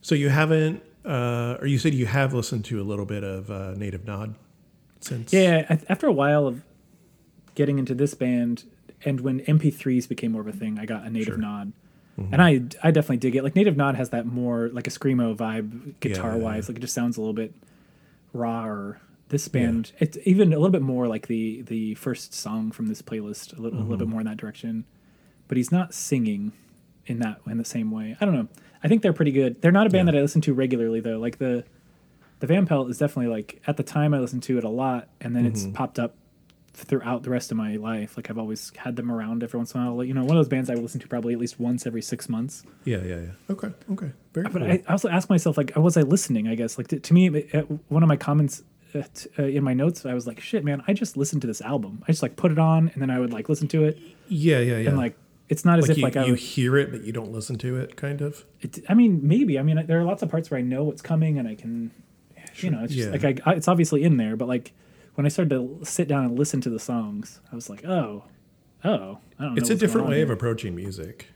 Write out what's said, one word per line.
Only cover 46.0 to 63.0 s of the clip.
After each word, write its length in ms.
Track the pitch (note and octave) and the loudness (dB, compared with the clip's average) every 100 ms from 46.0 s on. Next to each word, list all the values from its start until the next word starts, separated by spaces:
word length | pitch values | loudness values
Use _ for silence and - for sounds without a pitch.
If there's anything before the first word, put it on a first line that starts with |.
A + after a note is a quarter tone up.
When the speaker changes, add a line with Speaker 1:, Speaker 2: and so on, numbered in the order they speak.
Speaker 2:
listening, 460 | C#3 F#3+ - A#2 A2 | 4 4 2 0 0
I 80 | A2+ | -2
guess? 220 | A2+ - | -2 -4
Like, 80 | A#2 | -6
to, 120 | C#3+ | -6
to 140 | - | 4
me, 140 | E3+ F#3 | 6 6
it, 260 | D3+ D3 | 4 0
it, 140 | D3+ D3 D3+ - | -2 -2 -8 0
one 120 | D3+ | 4
of 80 | D#3+ | 4
my 80 | D3 | 4
comments, 460 | - D3+ C#3+ - - _ _ D3 | 2 2 2 -2 -18 _ _ -10
uh, 80 | - | -10
t-, 160 | - - - | -14 -14 -2
uh, 60 | |
in 200 | C#3 C#3 | 0 2
my 100 | C#3 B2+ | 2 2
notes, 280 | D3+ F3 C3 | 2 0 -4
I 100 | B2 | -6
was 100 | A#2+ | -6
like, 140 | A2+ | -10
"Shit, 240 | - A3 D3 | -4 -2 0
man, 160 | C#3 - | -2 -2
I 60 | |
just 220 | G3+ - - | -2 -2 -2
listened 260 | C#3 D3+ | -2 -2
to 60 | A#2+ | -4
this 140 | G#2+ | -6
album. 420 | A2+ C#3 G2+ G2+ - | -4 -4 -4 -8 -2
I 40 | |
just, 120 | D#3+ | 0
like, 120 | D#3+ - | 0 0
put 140 | F3+ | 0
it 60 | D#3 | 2
on, 300 | D#3+ D#3+ D#3+ | 4 4 2
and 80 | C#3 | 0
then 100 | C3+ | -2
I 80 | B2+ | 0
would, 120 | B2 | -2
like, 160 | D#3+ - | -4 -2
listen 180 | D3+ D3 | -2 0
to 140 | D#3+ | 2
it." 160 | D3+ D3+ - - - | 2 0 -12 -20 -6
Speaker 1:
Yeah, 300 | E3+ D#3+ C#3 | 0 4 4
yeah, 180 | A#2+ A#2 | 2 2
yeah. 100 | A#2 | 2
Speaker 2:
And, 80 | C#3 | 2
like, 180 | B2 - _ _ _ | 0 -6 _ _ _
it's 140 | D3+ | 0
not 140 | F3 E3+ | 4 6
as 60 | |
Speaker 1:
Like, 80 | D3 | 6
Speaker 2:
if, 60 | D3+ | 4
Speaker 1:
you, 40 | |
Speaker 2:
like, 120 | C3+ C3+ | 2 2
I 80 | B2+ | 2
Speaker 1:
you 60 | |
Speaker 2:
would 80 | B2 | 2
Speaker 1:
hear 360 | - - B2 C#3 | 0 -2 2 4
it, 120 | C#3 | 2
but 120 | B2 | -4
you 80 | G#2+ | -8
don't 180 | A#2 A2 | -8 -8
listen 260 | A2+ G#2+ A#2 | -10 -8 -6
to 180 | B2+ B2+ | -4 -4
it, 180 | C3 - | -6 -8
kind 240 | C#3+ C#3+ | -8 -4
of? 240 | C#3+ D3 - _ | -6 -8 -20 _
Speaker 2:
It, 180 | - - - | -14 -12 2
I 60 | G#3 | 6
mean, 240 | A#3 E3+ | 6 6
maybe. 380 | C#3+ G3+ C4 C3+ | 4 4 4 2
I 20 | |
mean, 220 | D3 D#3+ E3 | 2 2 2
there 140 | E3 | 2
are 40 | E3+ | 2
lots 180 | G3 | 0
of 60 | D#3+ | -2
parts 180 | E3 D#3+ | -2 -2
where 80 | C3 | -4
I 60 | |
know 200 | B2 B2+ D3 | -2 -2 -2
what's 180 | - | -4
coming, 340 | - D#3+ D#3+ D3 | -2 0 2 0
and 100 | A#2 | -2
I 60 | |
can, 380 | G#2+ A2+ A#2 A2+ - - _ _ - - | -8 -10 -8 -8 -12 -20 _ _ -20 -20
Speaker 1:
Sure. 160 | - F3+ | -6 -4
Speaker 2:
you 40 | B2+ | -2
know, 80 | |
it's 100 | - | -2
just, 120 | C3+ | -2